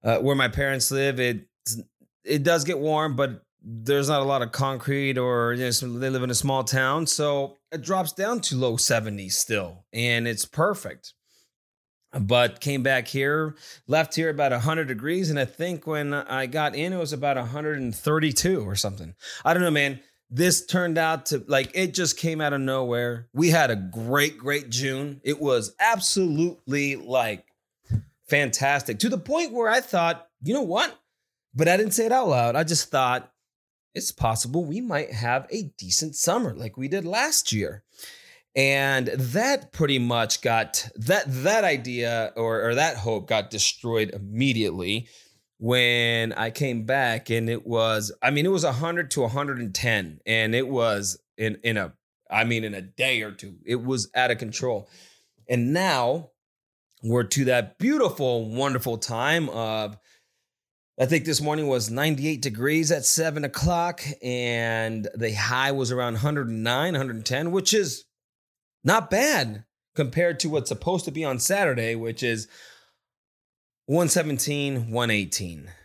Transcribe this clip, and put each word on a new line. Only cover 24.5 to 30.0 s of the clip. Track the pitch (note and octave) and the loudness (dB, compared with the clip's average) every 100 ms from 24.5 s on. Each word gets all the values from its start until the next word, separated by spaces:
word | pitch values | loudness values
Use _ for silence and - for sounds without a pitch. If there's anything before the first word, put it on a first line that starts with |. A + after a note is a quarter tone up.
| C#3+ C3+ | -4 -2
June. | A#2 C3+ C3+ D3 C#3 | -2 -2 -4 -6 -6
It | - D3 | -4 -2
was | D3 B2 G#2 - | 2 2 0 0
absolutely, | G#3+ A3+ - - F#3 D3 E3+ - - C#3 C#3+ C3+ | 2 2 0 0 2 2 0 -2 -4 -2 -2 -4
like, | F2+ B2+ A#2 G2+ _ _ _ _ _ - - _ - | -2 0 0 -4 _ _ _ _ _ -4 -4 _ 0
fantastic, | C#3+ C#3 - C3+ C#3+ C#3 G#2 | 2 2 0 2 0 -2 -2
to | A#3+ | -2
the | B3+ | -2
point | D#3+ D4+ E4 | -2 -2 -2
where | A#3 A3+ | 0 2
I | A#3+ | 2
thought, | B3+ F3+ | 2 0